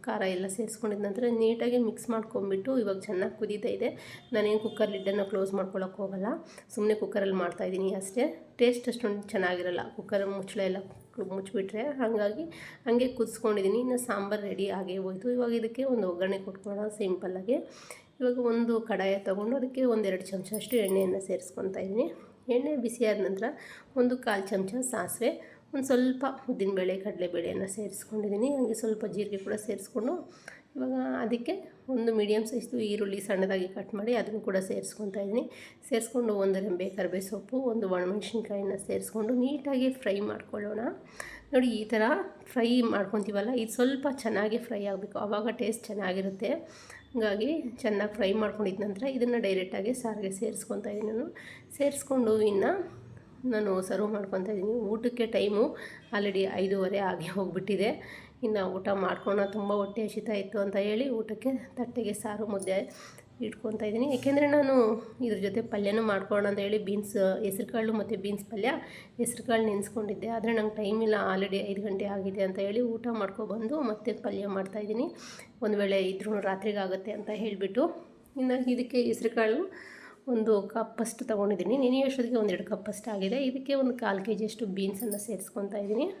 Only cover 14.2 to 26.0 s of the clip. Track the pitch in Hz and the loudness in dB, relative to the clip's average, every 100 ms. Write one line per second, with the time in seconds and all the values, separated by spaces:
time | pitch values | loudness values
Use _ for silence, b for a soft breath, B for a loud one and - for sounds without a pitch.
14.2 | 202 208 202 190 196 190 190 185 190 185 | 0 -2 -2 -2 -2 -2 -4 -4 -4 -2
15.2 | 247 247 240 233 226 233 269 240 185 175 | 0 0 2 0 0 -2 2 2 2 2
16.2 | 190 196 196 190 208 202 214 208 196 180 | 0 0 -4 -10 -8 -4 -4 -2 0 0
17.2 | 190 185 190 294 330 B B B B _ | -2 -4 0 0 0 B B B B _
18.2 | 254 247 240 233 233 226 226 196 196 196 | 2 4 2 4 4 2 2 0 2 2
19.2 | 196 196 214 269 254 254 254 220 202 185 | 0 0 0 0 0 2 4 4 2 0
20.2 | 185 190 185 214 - 247 196 190 190 190 | -2 -6 -2 -2 2 2 4 4 4 2
21.2 | 190 180 - - 190 190 190 208 330 B | -2 -4 -4 -6 -4 -4 -2 0 0 B
22.2 | B - - 247 294 302 233 - 214 208 | B -16 2 2 4 0 0 2 2 4
23.2 | 185 190 226 302 B B B 262 247 254 | 0 0 -2 -4 B B B 2 4 4
24.2 | 233 202 190 196 190 240 254 - 175 - | 0 0 0 0 0 -2 -2 -2 -4 0
25.2 | 240 330 B B - 277 269 247 | 0 0 B B -6 -4 2 4